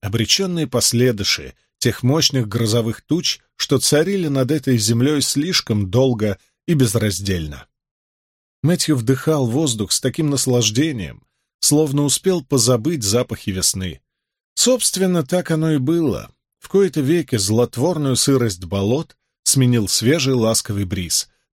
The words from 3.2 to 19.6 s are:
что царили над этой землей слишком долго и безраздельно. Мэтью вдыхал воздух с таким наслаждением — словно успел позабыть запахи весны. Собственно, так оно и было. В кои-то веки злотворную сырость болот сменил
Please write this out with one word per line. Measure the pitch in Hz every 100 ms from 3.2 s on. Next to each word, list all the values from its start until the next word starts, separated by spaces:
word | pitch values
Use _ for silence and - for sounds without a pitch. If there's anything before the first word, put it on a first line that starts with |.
| - - _ -
что | - 131
царили | - 151 175 202 160
над | 135 123
этой | 151 135 120
землей | 104 117 139 147
слишком | 131 139 165 175 - 104 95
долго | 113 135 113 107 95 _ _ -
и | 156
безраздельно. | 117 110 107 87 98 90 76 67 - _ _ _ _ _ _ _ _ _
Мэтью | 147 175 - 139
вдыхал | 110 135 - 156 123
воздух | 127 156 113 101
с | -
таким | 131 139 151
наслаждением — | 139 131 123 110 110 160 123 78 57 _ _ _ _
словно | - 147 156 143
успел | 143 - 190 180
позабыть | 135 135 123 120 127 165
запахи | 101 117 123 110 -
весны. | 92 - 95 92 - _ _ _ _ _ -
Собственно, | 240 254 - 180 190 175 139
так | 180 170
оно | 160 160
и | 151
было. | 127 170 151 87 - _ _ _
В | -
кои-то | 196 190 156
веки | 135 170 143 113
злотворную | 95 113 117 117 156 170 139 120
сырость | - 135 117 87
болот | 90 98 101 135 165 _ _ _
сменил | - 135